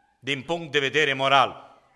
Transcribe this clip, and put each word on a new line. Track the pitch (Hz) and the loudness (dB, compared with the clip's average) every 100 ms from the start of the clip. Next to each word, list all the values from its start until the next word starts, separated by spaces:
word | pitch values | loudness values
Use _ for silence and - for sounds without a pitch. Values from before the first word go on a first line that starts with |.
| _ _ | _ _
din | 123 139 | -6 -6
punct | 127 170 165 | -4 -6 -2
de | 143 | -2
vedere | 135 127 147 | 0 0 0
moral. | 135 135 135 117 87 - - _ | 0 4 4 4 -2 -20 -20 _